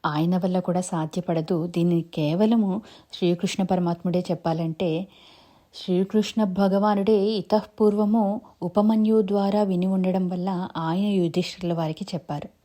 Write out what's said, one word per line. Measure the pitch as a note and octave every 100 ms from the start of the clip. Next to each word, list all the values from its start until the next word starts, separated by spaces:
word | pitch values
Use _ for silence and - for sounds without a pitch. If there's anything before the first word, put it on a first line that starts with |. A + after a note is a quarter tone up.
| D#3+
ఆయన | D3+ E3 F3+
వల్ల | F#3 F#3
కూడా | F3+ F3
సాధ్యపడదు, | F3+ E3+ D#3 - F3 E3 D#3 F3 E3
దీన్ని | F3 F3 E3+
కేవలము | D#3+ - D3 E3+ A3 A#3 G3+ F#3 - - _
శ్రీకృష్ణ | - F3+ F3 F#3+ -
పరమాత్ముడే | F#3 F3+ F3 E3+ F3+ F3+ F3
చెప్పాలంటే | E3+ E3+ E3 D#3+ D#3+ F#3 D#3+ F#3+ - - - - _ _ -
శ్రీకృష్ణ | - F3+ F#3+ G#3+ G#3 -
భగవానుడే | G#3 F#3 G3 G3 G#3 G3+ G3 G#3+ G3+
ఇతఃపూర్వము | G#3+ - G#3+ - - G#3+ G#3 G#3 A3+ G3+ G#3+ - _
ఉపమన్యు | F3 G3+ G#3+ A3 G#3+ A3
ద్వారా | G3 G3+ G3 G#3
విని | G3+ F3+ F#3
ఉండడం | F#3+ F#3 F#3 F#3
వల్ల | F3+ F#3 F3+ F#3 -
ఆయన | E3 F3 G#3
యుధిష్ఠిరుల | G3 E3+ F3 F3 - F3
వారికి | E3 D#3+ D#3 G3 F3
చెప్పారు. | - D3 G3+ _